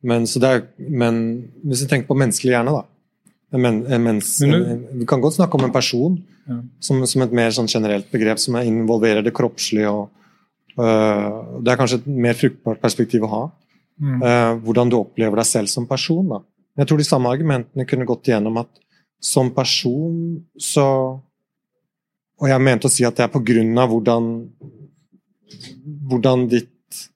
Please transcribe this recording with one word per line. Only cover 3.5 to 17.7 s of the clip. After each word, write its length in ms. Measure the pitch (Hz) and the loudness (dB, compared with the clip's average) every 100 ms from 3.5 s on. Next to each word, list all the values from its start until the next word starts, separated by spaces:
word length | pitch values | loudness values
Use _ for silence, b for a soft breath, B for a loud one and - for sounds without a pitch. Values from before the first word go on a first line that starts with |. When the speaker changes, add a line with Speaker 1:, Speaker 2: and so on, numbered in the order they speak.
Speaker 1:
en 80 | 131 | 0
men-, 200 | 123 110 | 2 0
en 200 | 120 123 | 0 0
mens-, 340 | 117 107 98 - | 2 0 -2 0
Speaker 2:
Men 120 | 143 | 2
du 60 | 165 | 2
Speaker 1:
en, 80 | 120 | 0
en, 80 | 117 120 131 | -4 -8 -8
vi 60 | 120 | -2
kan 140 | 135 | 0
godt 140 | 139 156 | 0 2
snakke 200 | 175 151 | 0 2
om 80 | 131 | 0
en 60 | 131 | 0
person 440 | 120 120 147 180 - b b | -2 0 0 -2 -6 b b
Speaker 2:
Ja. 160 | 120 120 _ | -10 -10 _
Speaker 1:
som, 240 | - 135 | -2 0
som 180 | 127 135 | 0 0
et 120 | 127 120 | 0 2
mer 140 | 117 | 2
sånn 160 | 113 113 | 0 -2
generelt 380 | 117 107 104 98 | 0 0 -2 -2
begrep 320 | 120 110 110 | -2 0 0
som 160 | - 120 | -2 -2
er, 80 | 120 | 0
involverer 500 | 113 110 117 110 107 | 0 0 2 2 2
det 140 | 107 117 | 0 0
kroppslige 540 | 120 - - 104 107 | -2 -2 -4 0 0
og, 140 | 104 101 b b b b _ _ - | -2 -6 b b b b _ _ -2
øh, 800 | 117 110 110 104 104 107 113 120 | 2 4 2 2 -2 -6 -12 -4
det 140 | 120 | 0
er 60 | 127 | 2
kanskje 160 | 127 120 | 2 0
et 60 | 143 | -2
mer 300 | 135 120 117 | 0 0 2
fruktbart 400 | 127 - - 110 | 0 -2 -6 -2
perspektiv 460 | 117 - 113 120 110 | -2 0 0 0 0
å 40 | |
ha. 80 | 107 139 - _ _ _ _ | -4 -6 -10 _ _ _ _
Speaker 2:
Mm. 220 | 143 127 | -4 0
Speaker 1:
Øh, 300 | 123 120 117 117 | 2 4 2 0
hvordan 300 | 113 113 123 | 0 2 4
du 20 | 120 | 2
opplever 400 | 101 - 113 104 | -2 -2 0 0
deg 80 | 113 | 0
selv 180 | 120 101 | -2 -2
som 160 | - 120 | -6 -4
person, 340 | 131 - 170 190 | -4 -2 0 0
da. 60 | 107 | -4
Men 460 | - _ _ - 139 | -12 _ _ -4 0
jeg 20 | |
tror 140 | 156 | 0
de 60 | 151 | 2
samme 240 | 143 123 | 0 2
argumentene 500 | 131 160 135 117 | 0 0 -2 -4